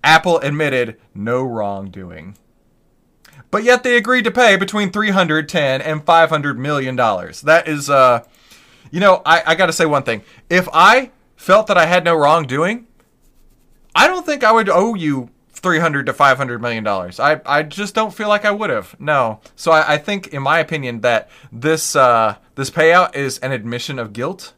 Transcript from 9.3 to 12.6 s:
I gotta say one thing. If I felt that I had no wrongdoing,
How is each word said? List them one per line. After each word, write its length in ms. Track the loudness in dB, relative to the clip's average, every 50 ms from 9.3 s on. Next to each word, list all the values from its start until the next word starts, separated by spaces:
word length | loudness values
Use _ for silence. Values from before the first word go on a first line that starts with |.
| 2 2 4
I 80 | 0 2
gotta 180 | 2 2 0 2
say 120 | 0 0
one 180 | 0 0 -2 -2
thing. 180 | -2 -6 -6 -8 _ _ -20 _ _
If 180 | 0 0 0 2 4
I 380 | 6 6 6 6 4 0 -4 _ _ _ _ _
felt 320 | _ 2 4 4 4 4
that 100 | 2 2
I 80 | 2 4
had 180 | 4 2 2 2
no 120 | 2 2
wrongdoing, 720 | 2 4 4 4 2 0 -2 -2 -2